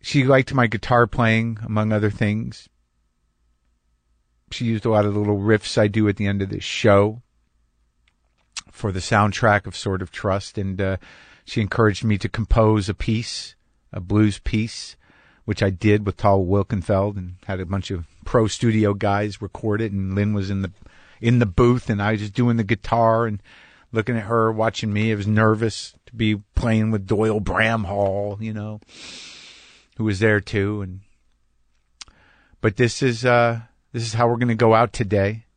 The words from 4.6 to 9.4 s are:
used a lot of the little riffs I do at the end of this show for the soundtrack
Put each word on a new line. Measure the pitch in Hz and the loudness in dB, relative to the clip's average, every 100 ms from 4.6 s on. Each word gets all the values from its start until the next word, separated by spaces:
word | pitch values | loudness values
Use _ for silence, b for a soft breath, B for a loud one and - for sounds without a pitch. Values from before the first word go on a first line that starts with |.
| 117 | -2
used | 110 117 | 0 2
a | |
lot | 107 104 | 2 2
of | |
the | 104 | 0
little | 104 101 | 0 0
riffs | 101 107 - - | 2 2 2 0
I | 107 | 2
do | 107 107 | 2 0
at | 98 | 0
the | 101 | -2
end | 101 | -2
of | 98 | -4
this | 101 | -6
show | - - 110 101 104 113 _ _ _ _ _ _ _ _ _ _ _ _ _ - _ | -8 0 4 6 4 -2 _ _ _ _ _ _ _ _ _ _ _ _ _ -18 _
for | - 107 | -8 -6
the | 92 | -4
soundtrack | - 107 104 98 | 0 2 2 2